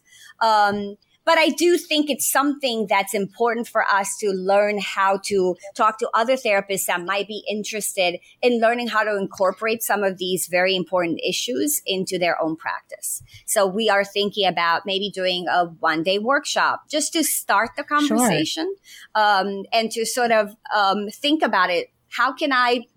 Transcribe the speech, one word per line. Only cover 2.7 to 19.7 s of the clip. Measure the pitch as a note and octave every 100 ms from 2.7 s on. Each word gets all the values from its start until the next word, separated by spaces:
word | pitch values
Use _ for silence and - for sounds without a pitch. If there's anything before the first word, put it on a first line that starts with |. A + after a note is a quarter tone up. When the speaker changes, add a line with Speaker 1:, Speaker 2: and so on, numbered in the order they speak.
| A3+ G3+
Speaker 1:
that's | G3 G3
important | A3 G3 - A#3 A3+ A#3
for | A3
us | - G3 G3+ -
to | G#3+
learn | F#3+ F#3 G3+ G#3 G#3
how | G3 - G3 G3 -
to | G3+ F#3 F3 - -
talk | A3 A3
to | A#3 A3
other | A#3
therapists | C4 A3+ G3 G3 F#3+ -
that | F3+ F3
might | G3+ G3+
be | G#3 -
interested | G#3+ G3+ G#3+ - - F3 E3+ - -
in | B3 A#3
learning | A3+ A#3+ A#3+
how | A3
to | G#3+ G3+
incorporate | G3 - F#3 G3 A3 A3+
some | - G#3
of | G3 F#3
these | F#3 F#3 -
very | F3+ F#3 F#3
important | F3 F#3 E3+ C#3+
issues | - - - C4 D4+ - -
into | F#3+ F#3+ F#3
their | E3+ -
own | D#3+ D#3+
practice. | - F#2 - - - - - - -
So | G#3+ G3
we | G3 G#3+
are | G3 G3
thinking | G3+ G3+ G#3 F#3
about | F3 E3+ E3 G3+
maybe | F#3+ G3+
doing | F#3+ F#3 F3+ E3
a | E3 E3+
one-day | E3 D#3+ D#3 E3 G3+
workshop | A3 C#4+ - - D#3+ A#2+ -
just | D4+ D4+
to | E4
start | D4 - - G3+ A3+ -
the | D4
Speaker 2:
Sure. | D4
Speaker 1:
conversation, | D4 D#4+ B3 E3+ D#4 D#4+ F4 G4 _ - -
um, | G#3+ G#3 G3 G3 G3 G3